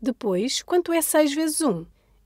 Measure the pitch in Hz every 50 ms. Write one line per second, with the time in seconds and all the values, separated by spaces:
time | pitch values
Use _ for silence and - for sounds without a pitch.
0 | 214 262 240 - 262 202 185 180 220 269 - - - - 359 359 349 339 339 330
1 | 311 - - 311 311 285 277 311 320 311 302 - 320 262 180 160 170 - _ _
2 | _ _ _ _ _